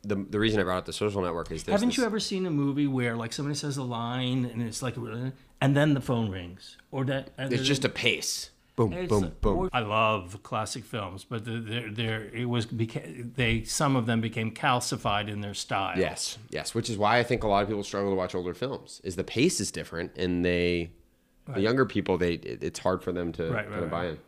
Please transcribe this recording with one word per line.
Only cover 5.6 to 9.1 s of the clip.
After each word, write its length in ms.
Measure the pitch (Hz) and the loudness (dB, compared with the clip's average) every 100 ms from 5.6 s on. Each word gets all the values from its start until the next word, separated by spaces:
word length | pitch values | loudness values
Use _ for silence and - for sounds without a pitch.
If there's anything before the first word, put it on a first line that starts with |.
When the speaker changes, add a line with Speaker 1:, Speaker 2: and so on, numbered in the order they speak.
| 135 143 | 4 6
Speaker 2:
then 160 | 151 | 6
the 80 | 139 | 4
phone 280 | 120 120 110 | 2 0 2
rings, 480 | 92 90 92 - - _ | -2 -8 -14 -18 -20 _
or 120 | 135 131 | -4 -2
that, 260 | 135 135 - | -2 -4 -8
and 140 | 135 | -2
Speaker 1:
It's 100 | 120 | 0
Speaker 2:
then 40 | 131 | 2
Speaker 1:
just 180 | 135 131 | 2 2
a 40 | |
pace. 600 | - 123 80 - - - _ _ - | 2 2 2 -2 -6 -8 _ _ 2
Boom, 160 | 110 | 2
Speaker 2:
it's 160 | 90 | 2
Speaker 1:
boom, 160 | 180 | 2